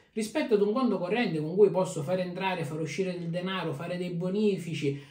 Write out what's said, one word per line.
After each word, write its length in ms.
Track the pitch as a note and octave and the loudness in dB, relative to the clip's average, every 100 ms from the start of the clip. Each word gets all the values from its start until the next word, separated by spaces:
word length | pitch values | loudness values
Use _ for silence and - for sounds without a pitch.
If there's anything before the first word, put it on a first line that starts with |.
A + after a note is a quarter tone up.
| _ | _
Rispetto 440 | G#3+ G#3+ D#4 C4+ G#3 | -6 -4 -2 2 4
ad 60 | |
un 120 | G3+ | 4
conto 240 | A#3 A#3+ F#3+ | 2 2 0
corrente 420 | - A#3 G#3+ D#3 | 0 0 0 0
con 160 | D#3 F#3 | 0 6
cui 140 | G3 | 6
posso 340 | F3 F#3 D#3 | 6 0 -2
fare 200 | C#3+ F#3 | -2 -2
entrare, 420 | F3+ F3+ F#3+ F3 C#3+ | -2 -4 -4 -2 -4
far 160 | D#3 | -4
uscire 360 | D3+ - F#3 F3 | -4 -2 -2 -2
del 120 | E3+ | -4
denaro, 420 | F3 F3+ E3 D#3+ | -4 -4 -4 -4
fare 260 | C#3+ E3+ F3 | -6 -6 -4
dei 120 | F3+ | -4
bonifici, 920 | E3+ F3+ G3+ G#3 F#3 E3+ C#3+ C#3+ C#3 - | -2 -2 2 2 2 -2 -2 -2 -4 -10